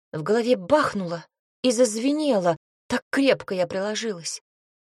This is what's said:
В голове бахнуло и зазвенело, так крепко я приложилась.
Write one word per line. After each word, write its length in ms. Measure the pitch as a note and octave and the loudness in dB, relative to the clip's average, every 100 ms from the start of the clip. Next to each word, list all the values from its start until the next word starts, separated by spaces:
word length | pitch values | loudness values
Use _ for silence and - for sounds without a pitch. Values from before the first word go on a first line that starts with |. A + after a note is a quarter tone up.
| _ | _
В 80 | D#3 | -6
голове 340 | D#3 A3+ A3+ B3 | 0 0 2 0
бахнуло 680 | F3 D4+ - G3+ F3 E3+ - _ _ _ | 2 2 2 -2 -6 -8 -12 _ _ _
и 80 | B3+ | 0
зазвенело, 840 | A3+ B3 A3 C4 D4+ D4 G#3+ F3 D#3+ _ _ - | 4 2 2 -2 0 0 2 2 -2 _ _ -6
так 160 | B3 - | -6 -2
крепко 460 | C#4 C4+ F#3 - F#3 | 0 2 2 -2 -4
я 120 | F3 | -2
приложилась. 760 | F#3+ G3+ G#3+ A3+ F3 D3+ - _ _ _ _ _ | -2 -4 -4 -6 -6 -10 -12 _ _ _ _ _